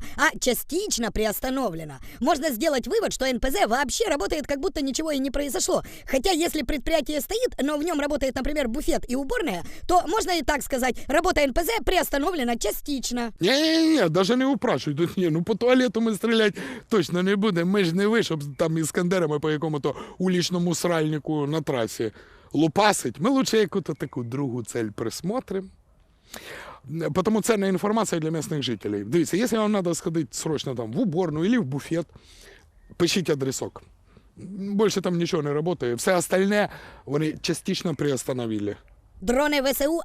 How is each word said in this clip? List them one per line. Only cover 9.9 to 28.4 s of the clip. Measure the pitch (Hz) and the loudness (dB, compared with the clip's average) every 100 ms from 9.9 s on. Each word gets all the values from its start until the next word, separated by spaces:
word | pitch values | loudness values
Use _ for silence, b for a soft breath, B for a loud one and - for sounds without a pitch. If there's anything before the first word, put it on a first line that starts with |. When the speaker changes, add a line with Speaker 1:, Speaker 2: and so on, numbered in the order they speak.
| 359 294 | 2 2
Speaker 1:
можно | 440 330 | 0 0
и | 349 | 0
так | 285 294 | 0 -2
сказать: | - 262 247 B - | -2 -2 -2 B 0
«Работа | 294 370 320 | 2 4 2
Н | 277 | 2
П | 320 | 2
З | 349 453 - | 0 0 2
приостановлена | 359 277 285 311 349 240 233 | 2 2 0 -2 -2 -2 -2
частично». | - - - 269 - 240 240 - | -2 -4 -4 -6 -4 -4 -6 0
Speaker 2:
Не-не-не, | 175 277 320 330 320 311 175 | 2 4 4 4 4 4 4
даже | 170 190 254 | 4 4 4
не | 262 | 2
упрашивай. | 269 233 147 - 143 | 2 2 0 0 0
Тут | 170 - | 0 2
не, | 175 | 2
ну, | 156 | 2
по | 175 | 0
туалету | 220 240 254 247 226 | 2 4 6 4 2
мы | 226 208 | 0 0
стрелять | 226 226 214 B 262 247 - | 2 4 4 B -8 -10 0
точно | 214 147 175 | 0 2 2
не | 185 202 | 2 2
будем. | 220 170 175 202 | 2 2 2 2
Мы | |
ж | 170 180 | 2 2
не | 202 | 2
ви, | 226 | 2
щоб | - 160 147 131 | 0 -2 -4 -2
там | 165 165 156 | 0 0 0
іскандерами | - 175 190 156 151 | 0 2 2 2 0
по | 156 | 0
якому-то | 151 160 147 147 B B - | 0 -2 -2 -2 B B -2
улічному | 185 180 170 180 175 160 | 0 2 0 0 0 0
сральнику | 175 165 156 151 - 151 143 | 2 2 2 0 -2 -2 0
на | 160 | -2
трасі | 151 131 113 - 110 B B B B | 0 0 -2 -2 -4 B B B B
лупасить. | 139 160 196 208 190 127 123 | 2 4 6 4 4 -2 -2
Ми | 208 | 2
лучше | 269 240 220 | 2 4 2
яку-то | 196 196 151 | 2 -2 -4
таку | 151 147 135 | -6 -6 -6
другу | 117 135 139 123 | -6 -4 -4 -4
цель | 110 120 107 | -4 -4 -4
присмотрим. | - 113 - 170 247 - 190 190 - _ _ _ B B B B B B B 131 160 160 | -4 -6 -4 -4 -4 -4 -6 -8 -16 _ _ _ B B B B B B B -10 -6 -2
Потому | 180 214 220 | 0 2 2
ценна | - 214 196 | 2 2 2
інформація | 185 208 220 208 175 | 0 2 0 0 -2
для | 156 | -2
місцевих | 165 | -4